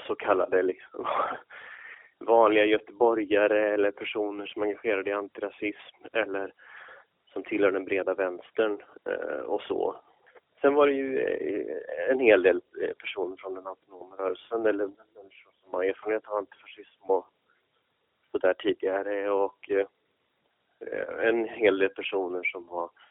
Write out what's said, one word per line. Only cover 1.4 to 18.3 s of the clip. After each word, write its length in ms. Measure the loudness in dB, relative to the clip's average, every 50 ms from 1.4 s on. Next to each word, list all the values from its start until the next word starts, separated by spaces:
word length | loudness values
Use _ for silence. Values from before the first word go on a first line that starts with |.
| -14 _ -20 -20 -18 -18 -18 -18 -18 -18 -20 -20 -20 -20 _ -8
vanliga 440 | 0 4 6 6 6 6 6 6 6
göteborgare 1040 | 4 4 2 0 -6 0 2 4 4 4 2 0 2 2 4 4 4 4 2 2 2 2
eller 160 | 2 0 0
personer 560 | 0 -4 -10 -6 -4 -4 -4 -4 -4 -8 -10
som 160 | -10 -6 -4
är 40 | -2
engagerade 440 | -4 -4 -2 -2 -2 -2 0 -2 -2
i 20 |
antirasism 840 | -4 -4 -4 -8 -10 -8 -8 -8 -8 -6 -6 -6 -6 -8 -18 -20 _ _ -16 -4
eller 400 | -2 -2 -2 -2 -4 -6 -6 -8 -10 _ -20 -20 -20 -20 -20 -20 -20 -20 _ _ _ _ _ _
som 100 | -12 -10
tillhör 280 | -8 -4 0 2 2 2
den 120 | 2 0 -2
breda 300 | -2 -2 -2 0 0 0
vänstern, 680 | 0 -2 -2 -4 -8 -12 -8 -2 0 0 0 0 -4 -8 -18 -20 -12 -6
eh, 360 | -6 -6 -4 -4 -6 -6 -6
och 220 | -4 -4 -4 -4
så. 380 | -4 -4 -4 -2 -2 -4 -4 -6 _ _ _ _ _ _ _ -20 _ _ _ 2
Sen 140 | 2 4 6
var 120 | 6 4
det 60 | 4
ju, 260 | 4 0 -2 -2 -2 0
eh, 920 | 0 0 -2 -2 -2 -4 -4 -4 -4 -6 -6 -8 -8 -8 -6 -4 0 0
en 100 | 2 4
hel 220 | 8 8 8 8
del, 180 | 8 6 4 4 _ _ -8 -6
eh, 100 | -6 -6 -6
personer 420 | _ -10 -10 -6 -4 -6 -6 -6
från 180 | -10 -10 -10 -10
den 120 | -10 -10
autonoma 500 | -14 -14 _ _ _ -20 -20 -20 -16 -8
rörelsen 500 | -4 -4 -4 -4 -4 -8 -4 -4 2 2
eller 200 | 2 2 2 -2
människor 680 | -4 -6 _ -20 _ _ -20 -20 -20 _ -20 -20 _ _ _
som 100 | _ -8 -4
har 100 | -2 -2
erfarenhet 440 | -2 -2 -4 -4 -4 -4 -4 _ -4
av 80 | -6
antifascism 680 | -6 -6 _ -14 _ -20 -20 -20 -20 -20 _ _ _ -2 0
och 160 | 0 0 0 _ _ _ _ _ _ _ _ _ _ _ _ _ _ _ _ _ _ _ _ _